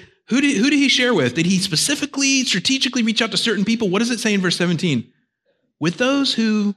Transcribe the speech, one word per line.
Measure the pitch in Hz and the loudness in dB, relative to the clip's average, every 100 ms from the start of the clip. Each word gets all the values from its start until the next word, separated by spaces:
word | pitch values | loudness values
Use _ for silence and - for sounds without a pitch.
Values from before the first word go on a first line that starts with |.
| - _ - | -20 _ -2
who | 247 | 0
did, | 285 196 | 2 2
who | 269 | 2
did | 285 | 2
he | 277 | 2
share | - 247 | 2 2
with? | 202 123 165 | 2 0 0
Did | 170 | 0
he | 185 | 0
specifically, | - 156 - 285 294 277 269 269 | 0 -2 -2 -4 -4 -2 0 2
strategically | 247 190 - 269 262 254 | 0 -2 0 0 0 0
reach | 226 220 | 0 0
out | 226 | -2
to | 214 | 0
certain | 233 208 196 | -2 0 0
people? | 233 202 | 0 0
What | 190 | 0
does | 240 | 0
it | 240 | -2
say | 220 | 0
in | 202 | 0
verse | 180 - | 0 0
seventeen? | 175 165 180 127 - _ _ _ _ _ _ _ | 0 0 0 -2 -4 _ _ _ _ _ _ _
"With | 160 175 | -4 0
those | 254 277 262 | 0 0 0
who | - 220 214 208 | 0 0 0 -2